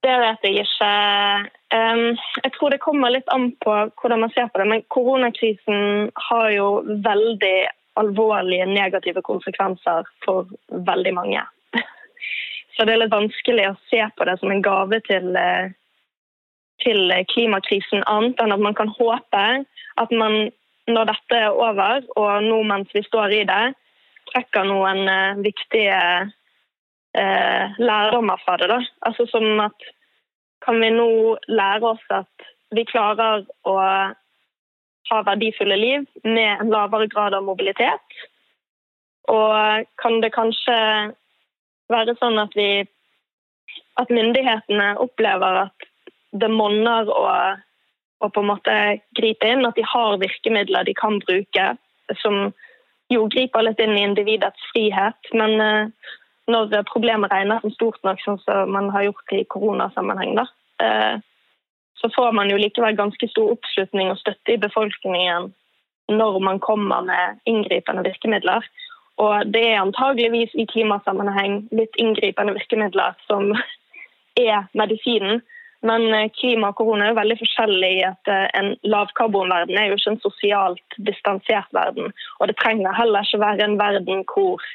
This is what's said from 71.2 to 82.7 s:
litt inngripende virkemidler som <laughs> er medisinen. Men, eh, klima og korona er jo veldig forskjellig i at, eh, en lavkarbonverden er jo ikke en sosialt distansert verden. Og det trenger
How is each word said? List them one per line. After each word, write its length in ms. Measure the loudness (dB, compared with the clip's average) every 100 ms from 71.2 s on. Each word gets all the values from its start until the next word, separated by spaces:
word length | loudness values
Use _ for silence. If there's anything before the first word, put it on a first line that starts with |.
| -2 -2 -2 -4 -4 -2
litt 200 | -2 0
inngripende 540 | 0 2 0 0 -2 -2
virkemidler 600 | -2 -2 0 0 -2 -4 -4
som 240 | -2 0 -2 -4 -10 _ -20
<laughs> 520 | -20 _ _ 0 2
er 180 | 2 -2 -2
medisinen. 640 | 0 0 0 0 0 -2 -4 -20 -20 _
Men, 240 | 0 2 2
eh, 160 | 2 0 -2
klima 320 | 0 2 0
og 80 | 0
korona 300 | 0 2 2
er 40 |
jo 60 | 2
veldig 200 | 0 0
forskjellig 520 | -2 0 2 2 2 2
i 80 | -2
at, 240 | -2 -2
eh, 180 | 0 0 -2
en 180 | -2 -4 0
lavkarbonverden 920 | 0 0 0 0 0 0 0 0 0
er 120 | 0
jo 80 | 0
ikke 140 | -2
en 80 | -2
sosialt 760 | -4 -2 0 2 0 -2 _ -8 -6
distansert 600 | -2 -2 -2 0 -2 0
verden. 400 | -2 -2 -2 -8 -10 -18 -4
Og 100 | -2
det 80 | 0
trenger 320 | 0